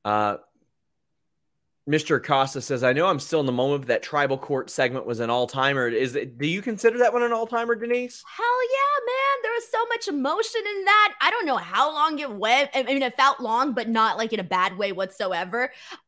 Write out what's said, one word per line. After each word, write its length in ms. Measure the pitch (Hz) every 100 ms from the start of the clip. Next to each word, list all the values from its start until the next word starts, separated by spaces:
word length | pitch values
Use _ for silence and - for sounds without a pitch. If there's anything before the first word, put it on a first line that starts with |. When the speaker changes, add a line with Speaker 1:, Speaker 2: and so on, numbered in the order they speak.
Speaker 1:
Uh, 320 | 104 107 104 - _ _ _ _ _ _ _ _ _ _ _ _ _ _ -
Mister 280 | 151 151 139
Acosta 440 | - 135 135 135
says, 220 | - 127
"I 100 | 127
know 140 | 135 190
I'm 140 | 147
still 180 | - 160
in 80 | 135
the 60 |
moment, 300 | 123 135 143
but 60 | 123
that 140 | 113
tribal 340 | - 147 139 135
court 340 | - 135 131
segment 360 | - 127 131 -
was 140 | 113
an 100 | 117
all-timer." 560 | 123 120 135 135 135 120
Is 300 | 117 131 135
it, 200 | 131 120
do 80 |
you 160 | 147 190
consider 380 | 233 208 226 240
that 140 | 233
one 100 | 240
an 100 | 240
all-timer, 440 | 226 226 233 233 226
Denise? 480 | 233 247 247 - - -
Speaker 2:
Hell 260 | 466 508 494
yeah, 340 | 539 554 571 480
man. 360 | 523 554 523
There 80 | 453
was 160 | 466 -
so 160 | 440 466
much 220 | 453 403
emotion 540 | 294 269 381 440 453 415
in 180 | 403
that. 300 | 392 427 415 -
I 100 | 311
don't 160 | 466 330
know 120 | 220
how 340 | 170 202 294
long 240 | 311 311 302
it 100 | 285
went. 380 | 202 214 262 277
I 80 | 269
mean, 200 | 240 277
it 140 | 247 254
felt 220 | 277 269
long, 340 | 233 233 285
but 160 | 240 226
not, 300 | 226 220 185
like, 140 | 226
in 80 | 208
a 40 |
bad 320 | 175 185 196 190
way 140 | 202
whatsoever. 800 | 185 190 - 190 175 185 233 262 - - -